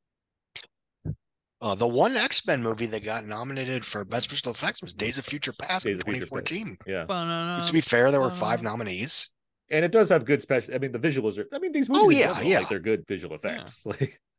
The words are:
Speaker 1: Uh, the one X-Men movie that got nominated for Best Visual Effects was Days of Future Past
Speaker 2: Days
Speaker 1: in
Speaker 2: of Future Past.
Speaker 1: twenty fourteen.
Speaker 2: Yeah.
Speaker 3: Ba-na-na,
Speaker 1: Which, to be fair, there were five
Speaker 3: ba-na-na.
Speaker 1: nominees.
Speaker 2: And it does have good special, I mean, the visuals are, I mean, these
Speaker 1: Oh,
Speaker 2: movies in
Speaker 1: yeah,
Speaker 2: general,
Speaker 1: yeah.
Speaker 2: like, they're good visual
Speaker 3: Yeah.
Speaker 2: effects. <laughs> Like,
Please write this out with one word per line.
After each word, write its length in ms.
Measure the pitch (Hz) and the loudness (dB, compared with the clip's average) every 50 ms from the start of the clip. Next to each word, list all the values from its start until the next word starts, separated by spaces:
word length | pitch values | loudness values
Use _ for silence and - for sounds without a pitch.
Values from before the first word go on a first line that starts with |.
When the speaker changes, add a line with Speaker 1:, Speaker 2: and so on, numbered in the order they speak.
| _ _ _ _ _ _ _ _ _ _ _ - - _ _ _ _ _ _ _ _ 156 - - _ _ _ _ _ _ _ _ | _ _ _ _ _ _ _ _ _ _ _ -18 -18 _ _ _ _ _ _ _ _ -10 -10 -10 _ _ _ _ _ _ _ _
Speaker 1:
Uh, 120 | 110 104 98 | -4 -4 0
the 140 | 98 120 | 0 0
one 280 | 120 120 135 175 123 143 | 2 4 4 4 4 4
X-Men 460 | 185 226 285 - - - 190 156 131 | 0 0 0 0 -2 0 0 0 0
movie 240 | 117 113 110 107 120 | 0 -2 -2 -2 -4
that 180 | 110 110 107 101 | -4 -4 -6 -6
got 200 | 110 110 113 98 | -6 -6 -6 -8
nominated 580 | 107 107 110 120 135 139 135 131 131 131 123 - | -8 -10 -8 -8 -8 -8 -8 -6 -6 -6 -4 -4
for 200 | - - 104 98 | -4 -4 -4 -6
Best 240 | 95 - - - - | -4 -4 -4 -4 -4
Visual 240 | 147 - - 247 - | -4 -4 -4 -4 -6
Effects 300 | - - 196 226 - 175 | -2 -4 -4 -4 -4 -10
was 100 | - - | -12 -6
Days 240 | - 107 113 127 | -4 -4 -4 -4
of 80 | 139 - | -4 -6
Future 280 | - 143 147 - 135 - | -6 -6 -4 -6 -6 -6
Past 320 | - - - 185 185 - | -8 -6 -4 -2 0 0
Speaker 2:
Days 100 | 110 101 | -2 -2
Speaker 1:
in 60 | 90 | -2
Speaker 2:
of 20 | - | -4
Future 140 | 107 127 127 | -4 -4 -4
Past. 100 | - - | -6 -6
Speaker 1:
twenty 160 | 135 - - | -8 -4 -4
fourteen. 320 | - 160 208 226 - 95 - - | -2 -4 -2 -6 -8 -12 -12 -8
Speaker 2:
Yeah. 200 | 95 95 90 - | -6 -6 -6 -4
Speaker 3:
Ba-na-na, 520 | - 190 175 165 170 170 165 170 170 175 | -4 -4 -4 -2 -4 -4 -4 -4 -4 -4
Speaker 1:
Which, 100 | 170 170 | -2 0
to 60 | 170 160 | 2 2
be 80 | 160 | 2
fair, 300 | - - 120 120 123 135 | 4 4 4 6 6 6
there 100 | 143 139 | 6 4
were 80 | 131 123 | 2 2
five 300 | - - 107 107 117 113 | 0 -2 0 0 0 0
Speaker 3:
ba-na-na. 160 | 117 107 107 | -2 -4 -4
Speaker 1:
nominees. 520 | 117 113 98 90 92 117 - - - - - _ _ _ _ _ _ _ _ | -4 -6 -6 -6 -6 -2 0 0 0 0 -4 _ _ _ _ _ _ _ _
Speaker 2:
And 120 | 156 156 170 | 0 2 2
it 80 | 170 | 4
does 180 | 220 226 208 165 | 6 4 6 6
have 160 | 180 156 113 | 4 4 4
good 180 | - 147 135 - | 2 2 0 2
special, 320 | - 135 123 - - 127 | 0 0 0 0 -2 -4
I 20 | |
mean, 140 | 127 135 131 | -4 -2 -4
the 80 | 120 117 | -4 -2
visuals 400 | 135 165 139 135 107 107 92 104 | -2 0 0 2 0 0 -2 -2
are, 80 | 104 - | -6 -6
I 60 | 277 | -6
mean, 140 | 285 381 359 | -6 -4 -2
these 180 | 294 294 - 220 | 0 0 2 4
Speaker 1:
Oh, 140 | 269 392 427 | 6 8 8
Speaker 2:
movies 140 | 381 302 277 | 8 8 8
in 20 | |
Speaker 1:
yeah, 120 | - - - | 6 4 2
Speaker 2:
general, 140 | - 113 | 0 2
Speaker 1:
yeah. 120 | 170 190 120 | 4 4 4
Speaker 2:
like, 100 | - - | 2 0
they're 100 | 104 95 | -4 -2
good 280 | 82 110 110 87 - | 0 0 0 0 0
visual 280 | - 101 87 87 82 78 76 - | -4 -6 -6 -6 -8 -10 -6 -6
Speaker 3:
Yeah. 80 | 98 82 | -6 -6
Speaker 2:
effects. 300 | 71 - - - - - | -6 -10 -12 -14 -10 -8
<laughs> 0 | |
Like, 340 | 107 - - 135 - - _ _ _ _ | -8 -2 -2 -2 -4 -4 _ _ _ _